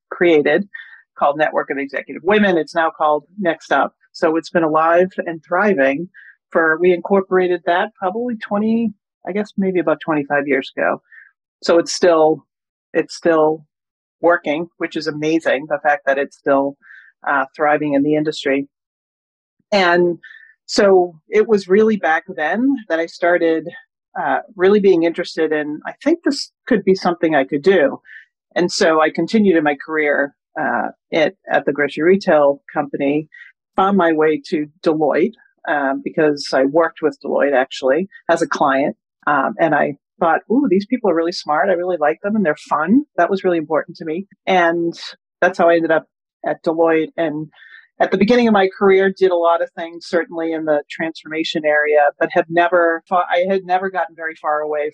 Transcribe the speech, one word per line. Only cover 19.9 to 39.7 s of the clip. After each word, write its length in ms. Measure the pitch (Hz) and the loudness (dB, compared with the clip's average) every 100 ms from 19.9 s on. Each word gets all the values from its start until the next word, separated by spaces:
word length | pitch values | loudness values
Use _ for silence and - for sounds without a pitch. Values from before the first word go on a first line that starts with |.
| 175 175 165 - - - _ - | 2 0 -2 -12 -20 -20 _ -6
so 540 | - 202 190 175 160 - | 2 4 6 2 -6 -2
it 220 | 214 220 | 0 2
was 180 | 208 180 | 2 4
really 300 | 202 220 214 | 4 4 2
back 260 | 160 160 - | 0 -2 -4
then 400 | 175 151 196 262 262 208 | -6 -4 0 0 0 -2
that 140 | 165 | -4
I 60 | 170 | -4
started, 600 | - 175 175 165 160 156 - - _ _ - | -2 0 2 2 0 -4 -14 -20 _ _ -6
uh, 220 | 156 135 - - | -4 -4 -6 0
really 240 | 185 208 | 4 6
being 240 | 196 175 | 4 4
interested 480 | 165 165 170 175 156 | 2 -2 -6 -4 -2
in, 300 | 156 147 151 - | -2 -4 -8 -12
I 60 | - | -6
think 180 | 277 339 | -2 0
this 300 | 311 277 - _ - | -2 -4 -8 _ -2
could 180 | 226 - | 0 2
be 100 | 190 | 0
something 400 | 185 170 160 151 | 0 -2 0 0
I 80 | |
could 200 | 135 147 | 0 0
do. 360 | 180 190 143 - - - - _ _ - | 2 4 2 -2 -16 -20 -20 _ _ -4
And 160 | 175 | -2
so 300 | - 175 160 | 0 2 2
I 80 | 156 | 0
continued 480 | - 165 226 202 165 | -2 0 2 4 4
in 60 | 151 | 2
my 100 | 139 - | -2 -4
career, 520 | 156 147 139 139 _ _ - | -2 0 0 -2 _ _ -6
uh, 340 | 131 120 - - - | -4 -2 -4 -10 -6
at, 220 | 170 151 - - | -2 0 -2 -4
at 140 | 143 143 | -2 -2
the 80 | |
grocery 300 | 143 139 - | -2 -2 0
retail 580 | 165 196 190 156 143 139 - | 2 2 4 4 4 0 -4
company, 540 | 165 139 156 139 147 156 - - _ _ - | -6 -6 -4 -2 -2 -6 -14 -20 _ _ -2
found 220 | 190 196 | 2 2
my 140 | 170 | 2
way 280 | 156 156 147 139 | 2 2 0 -4
to 200 | 165 151 _ | -6 -6 _
Deloitte, 500 | 175 156 151 143 208 - _ _ - | -2 0 0 0 -2 -4 _ _ -6
um, 340 | 151 135 139 | -2 -2 -4
because 460 | - - 151 143 - | -6 0 0 0 -2
I 120 | 139 139 | 0 2
worked 340 | 156 165 - | 2 0 -2
with 160 | 156 143 | -4 -4
Deloitte 320 | 143 147 143 131 | -4 -2 0 0
actually 520 | 131 - 131 147 196 - - | -2 -4 -2 -2 -4 -8 -4
as 120 | 165 | -2
a 60 | 165 | -2
client. 480 | - 151 135 147 - _ _ - | -2 0 0 -2 -6 _ _ -2
Um, 280 | 143 135 - | 0 -2 0
and 140 | 160 | 0